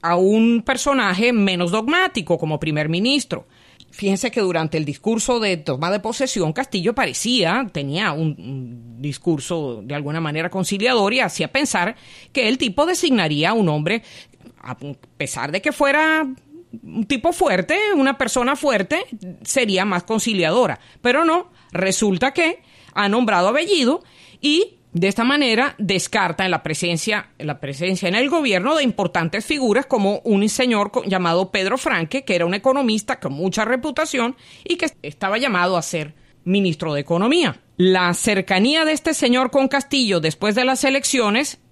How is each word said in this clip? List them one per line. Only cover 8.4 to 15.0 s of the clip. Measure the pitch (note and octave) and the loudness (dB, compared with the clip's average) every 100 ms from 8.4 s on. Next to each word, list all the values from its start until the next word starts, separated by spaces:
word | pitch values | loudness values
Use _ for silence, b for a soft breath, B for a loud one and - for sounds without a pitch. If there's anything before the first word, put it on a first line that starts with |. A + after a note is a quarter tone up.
| G2 C3+ B2 A#2+ A#2 A2+ | -10 -10 -10 -14 -18 -10
discurso | C#3+ C#3 - D#3 - E3+ C#3+ A#2 | -8 -6 -2 -2 -2 -6 -6 -8
de | G#2 C#3+ | -8 -8
alguna | C#3+ D#3+ | -6 -4
manera | D#3+ D3+ E3+ | -4 -4 -4
conciliador | F#3+ F3+ G3+ A3+ B3 G3 | -4 -4 -2 0 2 2
y | B3 | 2
hacía | G#3 - D#3 | -2 -2 -4
pensar | C4+ D4 G3 F3 A#3+ B B B | -2 -2 0 -2 -4 B B B
que | - A3 | -2 0
el | C4 | 0
tipo | B3+ F#3 D#4 | 0 0 0
designaría | F4+ E4+ B3 D#3+ D3 D#3+ | 2 2 2 2 2 2
a | |
un | A3+ F#3 | 2 2
hombre, | D3+ D3+ A3 B B B B - _ | 0 -2 -4 B B B B -20 _
a | - B2+ C#3+ C3 | -16 -14 -14 -16